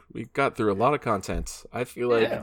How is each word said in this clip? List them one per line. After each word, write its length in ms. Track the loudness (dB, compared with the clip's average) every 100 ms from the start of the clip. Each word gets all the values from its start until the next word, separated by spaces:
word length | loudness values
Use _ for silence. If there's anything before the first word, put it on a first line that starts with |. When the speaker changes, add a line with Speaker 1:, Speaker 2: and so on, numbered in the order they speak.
| -8
Speaker 1:
We 120 | -14 -8
got 300 | -2 0 2
through 160 | 0
a 20 |
lot 200 | 2 2
of 60 | 2
content. 640 | 0 -2 -2 -4 -4 -10 -10
I 120 | -8
feel 240 | -6 -2 2
like, 200 | 4 4
Speaker 2:
Yeah. 140 | 0